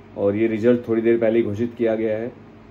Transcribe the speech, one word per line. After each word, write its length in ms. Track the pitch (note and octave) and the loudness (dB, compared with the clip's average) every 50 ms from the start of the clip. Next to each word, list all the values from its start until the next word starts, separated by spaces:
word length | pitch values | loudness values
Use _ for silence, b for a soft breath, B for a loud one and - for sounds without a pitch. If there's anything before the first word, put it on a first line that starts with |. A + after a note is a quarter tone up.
| - - - | -20 -16 -8
और 180 | G#2 G2+ G2+ G2+ | -2 -2 0 0
ये 120 | G#2+ A2+ | 2 0
result 400 | A2+ A2 G#2 A2 B2 B2 A#2+ - | 0 0 2 2 2 2 2 0
थोड़ी 140 | A#2 A2+ A2+ | -2 -2 0
देर 160 | A2+ A#2 A#2 | 2 2 2
पहले 220 | A2+ A2+ A2 A2+ A#2 | 2 2 2 2 2
ही 60 | G#2 | 0
घोषित 280 | G#2 G2+ G#2+ A#2+ A#2 - | 0 -2 -4 -6 -6 -4
किया 180 | - A#2+ A2 A2 | -2 -2 -2 0
गया 220 | A2+ A2+ A2 G#2+ | -2 -2 -4 -4
है 140 | A2 A#2 B2+ - - - - - - - - | -4 -6 -10 -12 -16 -20 -20 -20 -20 -20 -20